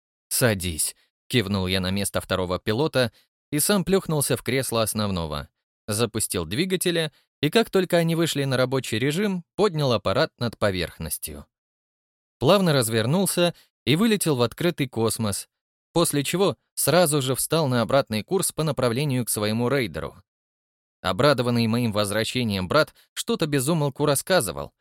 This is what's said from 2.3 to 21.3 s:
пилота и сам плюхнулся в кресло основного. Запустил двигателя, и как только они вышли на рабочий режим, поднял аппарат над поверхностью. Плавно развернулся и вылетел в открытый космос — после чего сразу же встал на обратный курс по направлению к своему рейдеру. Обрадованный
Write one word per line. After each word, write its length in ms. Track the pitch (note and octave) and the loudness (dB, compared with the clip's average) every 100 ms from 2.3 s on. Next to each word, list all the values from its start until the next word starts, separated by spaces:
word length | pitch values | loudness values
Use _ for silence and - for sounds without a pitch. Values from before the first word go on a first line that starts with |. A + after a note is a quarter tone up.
| F#2+ F2+ F2+ | -4 -2 -2
пилота 540 | - A2 D#3 C3 B2 - _ _ _ | -2 -2 0 0 -2 -4 _ _ _
и 100 | D3 | -4
сам 220 | D3 G#3 | 0 0
плюхнулся 540 | E3+ F#3+ - D#3 - B2+ | 2 0 0 -2 0 -2
в 60 | |
кресло 400 | - C3 B2 A2+ | 0 -2 -2 -2
основного. 680 | A2 G#2+ G#2 F#2 D#2+ D2 - _ _ _ - | -2 -2 -2 -2 -4 -6 -10 _ _ _ -8
Запустил 560 | G#2 A#2 A2+ - G2 | -2 -2 -2 -4 -4
двигателя, 680 | D#2+ A2 F#3 F#3 F3+ E3+ D#3 - _ _ | -4 -4 -2 -2 -2 -2 -4 -10 _ _
и 80 | D3+ | 0
как 220 | A3+ A3+ | 2 2
только 260 | F#3+ F#3 E3+ | 0 2 2
они 180 | E3 | 2
вышли 300 | E3 E3 C#3+ | 0 0 0
на 140 | C#3 B2 | 0 0
рабочий 400 | B2+ C3+ - A2 | 0 0 -2 -2
режим, 460 | C3+ D#3 G#3 F#3 - - | 0 0 -2 -4 -8 0
поднял 340 | G#3 D#3 C#3 | 0 2 2
аппарат 380 | A2 F#2+ G2+ D#3 _ | 2 2 0 0 _
над 200 | A#2 - | -6 0
поверхностью. 880 | G#2+ F#2 D#2+ - D#2+ - - D2 - _ _ _ _ _ _ _ _ _ | 0 0 -4 -6 -10 -8 -10 -14 -18 _ _ _ _ _ _ _ _ _
Плавно 360 | B2 G3 F3 | 4 4 4
развернулся 800 | C#3+ A2+ A2+ A2 F3 F#3 - F3 - _ _ - | 2 2 0 2 0 0 0 0 -2 _ _ 0
и 100 | D3+ | 2
вылетел 400 | A3+ G#3 E3+ C3 | 4 2 0 2
в 60 | |
открытый 440 | A#2 - F3 E3 C#3 | 0 0 -4 -2 -4
космос — 600 | - A2+ - G#2+ F#2+ - _ _ _ _ | 0 -2 0 -2 -4 -10 _ _ _ _
после 300 | E3 E3+ C#3+ | 0 2 0
чего 340 | C3+ F3 G3 B2 _ | -2 0 0 0 _
сразу 480 | - - D#3+ E3+ D3 | -4 2 4 4 2
же 120 | C3 | 0
встал 340 | B2+ - D#3 C#3+ | -4 0 0 2
на 120 | B2 | 0
обратный 420 | A2 C3+ - A2 | 2 2 0 -4
курс 300 | - F#3+ E3 | -2 -2 -2
по 120 | - | -2
направлению 600 | D#3+ C#3 B2+ A#2 D3 B2+ | -2 0 0 0 0 -2
к 60 | A#2 | -2
своему 380 | - G#2+ A2 A#2+ | -2 0 0 0
рейдеру. 540 | C#3 A2 D2+ C#2 - _ _ _ _ _ _ _ _ | 0 -2 -6 -10 -12 _ _ _ _ _ _ _ _
Обрадованный 640 | F2+ F#2 D3 | -4 2 4